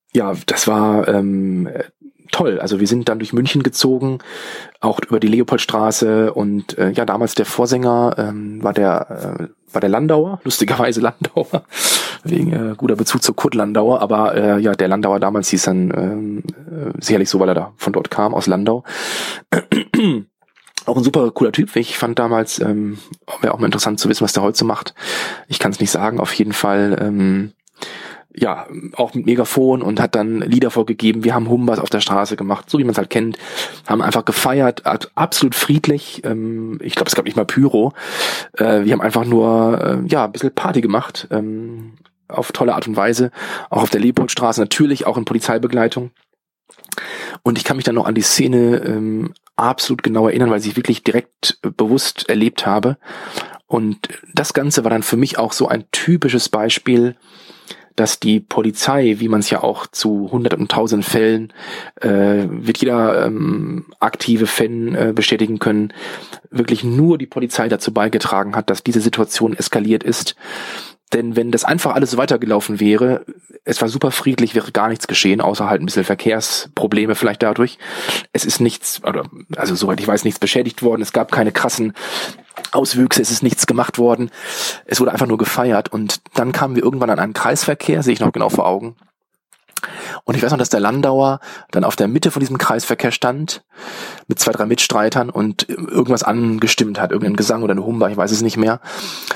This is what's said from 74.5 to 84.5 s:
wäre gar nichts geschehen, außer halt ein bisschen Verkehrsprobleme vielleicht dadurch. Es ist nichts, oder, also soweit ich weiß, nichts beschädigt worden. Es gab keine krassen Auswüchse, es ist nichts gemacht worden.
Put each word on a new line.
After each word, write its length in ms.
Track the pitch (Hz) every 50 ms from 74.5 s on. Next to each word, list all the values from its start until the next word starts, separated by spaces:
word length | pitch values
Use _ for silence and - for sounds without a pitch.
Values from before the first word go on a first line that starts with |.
| -
wäre 180 | 113 - - -
gar 160 | 107 104 113
nichts 180 | 113 - -
geschehen, 360 | - 101 - - 98 98 110 -
außer 260 | - 104 - 104 101
halt 140 | 104 92 80
ein 40 |
bisschen 180 | 92 - 101 92
Verkehrsprobleme 1120 | - 101 92 - 113 110 110 110 - - - - - - - - 104 104 101 107 110 107
vielleicht 280 | - - 110 101 - 120
dadurch. 360 | 107 104 - 120 123 - - - - - - - - - - - - -
Es 140 | - -
ist 140 | - - -
nichts, 420 | 123 117 - - - - - - -
oder, 200 | - - 73 - - - - - - 80
also 180 | - - 95 90
soweit 260 | 87 104 95 90 90
ich 80 | 101 104
weiß, 160 | 104 104 -
nichts 160 | 110 101 -
beschädigt 420 | - 101 - 127 123 120 - - 123
worden. 200 | 120 113 110 107
Es 100 | - -
gab 180 | 117 113 -
keine 220 | - - 110 104 95
krassen 400 | - - 123 - - 113 110 101 - - - - - - - - - - _ - - - - -
Auswüchse, 480 | - 135 - - 127 127 123 - -
es 100 | 117 104
ist 120 | 117 113 -
nichts 240 | 123 - - -
gemacht 320 | - 120 120 120 - - -
worden. 320 | 120 120 117 117 123 113 - - - -